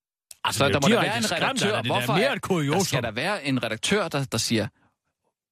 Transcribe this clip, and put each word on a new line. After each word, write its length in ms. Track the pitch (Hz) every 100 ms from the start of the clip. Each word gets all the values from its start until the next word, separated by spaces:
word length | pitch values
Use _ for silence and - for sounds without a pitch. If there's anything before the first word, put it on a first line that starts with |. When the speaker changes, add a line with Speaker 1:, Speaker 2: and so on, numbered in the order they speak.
| _ _ _ -
Speaker 1:
Altså, 140 | - -
Speaker 2:
Så 100 | 139
Speaker 1:
det 60 |
er 60 | 143
Speaker 2:
der 80 | 165
Speaker 1:
jo 60 |
Speaker 2:
må 0 |
der 80 | 220
Speaker 1:
direkte 60 | 180
Speaker 2:
være 80 | 226
en 60 |
Speaker 1:
skræmt, 200 | 214 160
Speaker 2:
redaktør. 60 | 196
Speaker 1:
altså, 180 | 262 202 208
det 80 |
der 80 | 131
Speaker 2:
Hvorfor 200 | 180 123
Speaker 1:
mere 100 | 180
Speaker 2:
er, 80 | 269
Speaker 1:
et 100 | 220
kuriosum. 360 | - 180 139 170
Speaker 2:
der 60 |
skal 180 | 180 135
der 80 | 117
være 340 | 107 170 202
en 180 | 139 131
redaktør, 460 | 117 113 - 202 175
der, 160 | 147
der 140 | 135 120
siger, 300 | - 113 101 - _ _ _ _ _ _ _